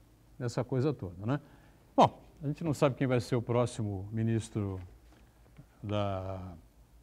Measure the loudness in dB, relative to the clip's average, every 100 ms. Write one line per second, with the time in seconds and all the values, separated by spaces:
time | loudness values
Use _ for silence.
0 | -20 -20 -20 -8 -4 -2 -2 0 0 -2
1 | -8 -6 -2 -2 -4 -20 -20 -20 0 6
2 | 6 4 -20 -8 -6 -4 -2 2 2 4
3 | 2 2 2 0 2 2 2 0 -4 -4
4 | -4 0 2 2 0 -4 -4 -6 -10 -18
5 | -20 -20 -20 -20 -20 -20 -20 -12 -2 0
6 | 0 -2 -6 -8 -10 -14 -20 -20 -20 -20